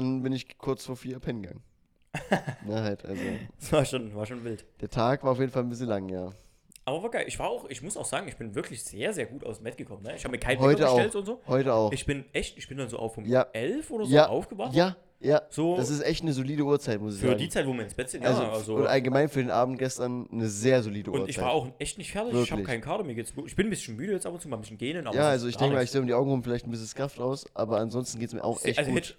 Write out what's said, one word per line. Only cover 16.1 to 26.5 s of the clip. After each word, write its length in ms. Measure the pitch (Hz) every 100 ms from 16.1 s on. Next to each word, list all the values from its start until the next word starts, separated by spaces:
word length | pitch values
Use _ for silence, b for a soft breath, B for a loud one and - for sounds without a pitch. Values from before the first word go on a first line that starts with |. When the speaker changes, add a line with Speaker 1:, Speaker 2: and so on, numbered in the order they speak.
| 160
Speaker 1:
eine 100 | 165
solide 300 | 131 131 147
Uhrzeit, 360 | 143 143 139 104
muss 160 | 107 98
ich 60 |
Speaker 2:
für 60 | 123
Speaker 1:
sagen. 100 | 110
Speaker 2:
die 120 | -
Zeit, 180 | 196 139
wo 60 |
wir 100 | 123
ins 100 | 101
Bett 160 | - 120
sind, 140 | 160
ja, 60 | 123
Speaker 1:
Also, 140 | 123
Speaker 2:
also 320 | 113 110 107 110
Speaker 1:
und 120 | -
allgemein 420 | 135 127 135 147
für 100 | 143
den 120 | 123
Abend 260 | 101 127 127
gestern 500 | 131 - 123 123 -
eine 160 | 113 110
sehr 340 | 101 123 131
solide 300 | 107 101 98
Speaker 2:
Und 80 | 131
Speaker 1:
Uhrzeit. 80 | 95 101
Speaker 2:
ich 60 |
war 100 | 123
auch 160 | 156 127 -
echt 220 | 143 208
nicht 120 | 165
fertig, 200 | 196 240
ich 60 | 123
hab 100 | 120
Speaker 1:
Wirklich. 160 | 104 117
Speaker 2:
keinen 160 | 117
Kater, 220 | 110 190
mir 100 | 165
geht's 220 | 113 113 139
gut. 100 | 151
Ich 80 | -
bin 120 | 214
ein 20 |
bisschen 260 | 170 - 110
müde 180 | 190
jetzt 120 | 190 185
ab 80 |
und 80 | 170
zu, 60 | 151
mal 80 | 110
ein 40 |
bisschen 160 | 104 107
gähnen, 260 | 123 170 120
aber 100 | 123
Speaker 1:
Ja, 80 |
Speaker 2:
sonst 80 | 151
Speaker 1:
also 140 | 131 120
ich 80 | 117
Speaker 2:
gar 40 | 139
Speaker 1:
denke 80 | 135
mal, 60 |
Speaker 2:
nichts. 80 | 123
Speaker 1:
ich 20 |
sehe 100 | 135
um 60 | 123
die 60 | 120
Augenbrauen 260 | 139 135
vielleicht 220 | 120